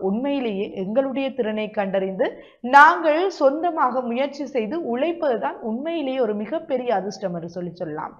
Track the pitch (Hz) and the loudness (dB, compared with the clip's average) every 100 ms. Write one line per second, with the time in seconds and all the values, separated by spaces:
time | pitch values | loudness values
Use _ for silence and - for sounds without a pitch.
0 | 190 214 277 285 240 196 214 - 190 226 | -2 -2 -2 -2 -2 -4 -4 -6 -2 0
1 | 269 262 269 269 220 214 214 214 196 196 | 0 -2 -4 -2 -4 -4 -4 -4 -2 -2
2 | 190 185 294 - - _ 240 269 311 349 | -2 -2 -4 -4 -16 _ 6 10 10 8
3 | 320 311 381 - 277 302 349 320 262 247 | 2 2 0 2 2 2 0 0 0 0
4 | 240 240 277 285 269 254 214 330 247 240 | -2 -2 -2 -4 -4 -4 -2 -4 -4 -2
5 | 320 339 311 220 262 359 226 226 311 339 | -2 0 0 0 -2 -6 -6 -4 -4 -4
6 | 269 262 220 208 214 320 330 254 240 196 | -2 0 0 -2 -4 -6 -4 -2 0 -2
7 | 190 - 190 175 170 180 175 175 165 151 | -2 -6 -6 -6 -8 -8 -10 -8 -2 0
8 | - | 0